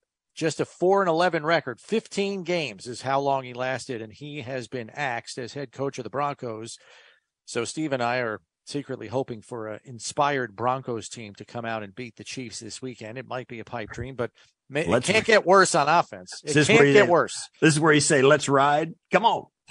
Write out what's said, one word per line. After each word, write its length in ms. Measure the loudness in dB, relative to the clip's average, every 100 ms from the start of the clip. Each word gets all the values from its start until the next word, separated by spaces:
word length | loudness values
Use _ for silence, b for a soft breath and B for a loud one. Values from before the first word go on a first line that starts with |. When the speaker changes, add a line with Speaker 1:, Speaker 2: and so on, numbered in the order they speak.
| _ _ _ -4
Speaker 1:
just 240 | -4 -2
a 40 |
four 380 | -6 0 2 4
and 60 | 2
eleven 360 | 2 2 0
record. 360 | 0 0 0 -10
Fifteen 640 | -4 -4 -4 -4 -4 -4
games 420 | -4 -4 -4 -10 -14
is 160 | -8
how 160 | -2 0
long 220 | 0 -2
he 100 | -4
lasted, 480 | -6 -4 -4 -6 -10
and 120 | -10
he 300 | -16 -14 -12
has 260 | -10 -10 -8
been 200 | -10 -10
axed 460 | -6 -6 -6 -8 -12
as 160 | -12
head 180 | -10 -12
coach 260 | -8 -8 -6
of 60 |
the 60 | -8
Broncos. 680 | -4 -4 -6 -10 -10 -12 -16 b b b b b _
So 200 | -8 -6
Steve 280 | -6 -4 -4
and 100 | -2
I 160 | -2 -2
are 220 | -2 -6 _ _
secretly 440 | -10 -10 -8 -10 -6
hoping 340 | -4 -4 -8
for 240 | -12 -12 -10
an 140 | -12
inspired 680 | -14 -14 -8 0 0 0 -4
Broncos 540 | -2 -2 -2 -4 -8 -8
team 260 | -14 -16
to 100 | -16
come 200 | -14 -10
out 180 | -6 -8
and 100 | -8
beat 220 | -14 -16
the 100 | -16
Chiefs 360 | -14 -12 -12 -12
this 200 | -14 -14
weekend. 380 | -14 -12 -14 -12
It 80 | -10
might 220 | -10 -10
be 100 | -14
a 60 |
pipe 260 | -12 -10 -10
dream, 240 | -10 -10
but 160 | -6 -8 _ b _ _
may-, 140 | -4
it 60 | 2
Speaker 2:
Let's 180 | 0 2
Speaker 1:
can't 200 | 0 4
Speaker 2:
ri- 80 |
Speaker 1:
get 100 | 4
worse 300 | 6 6 6
on 140 | 4 4
offense. 520 | 2 2 -4 -16 -14
It 40 | 0
Speaker 2:
This 80 | 2
is 100 | 6
Speaker 1:
can't 100 | 6
Speaker 2:
where 80 | 8
you 60 |
Speaker 1:
get 140 | 8 6
Speaker 2:
say, 40 |
Speaker 1:
worse. 380 | 4 2 -4 -14 2
Speaker 2:
this 140 | 4
is 60 | 4
where 120 | 4
you 80 | 4
say, 220 | 4 6
"Let's 260 | 6 4 4
ride." 460 | 2 4 2 -2 -8 0
Come 140 | 2 2
on. 200 | 0 -6 _ _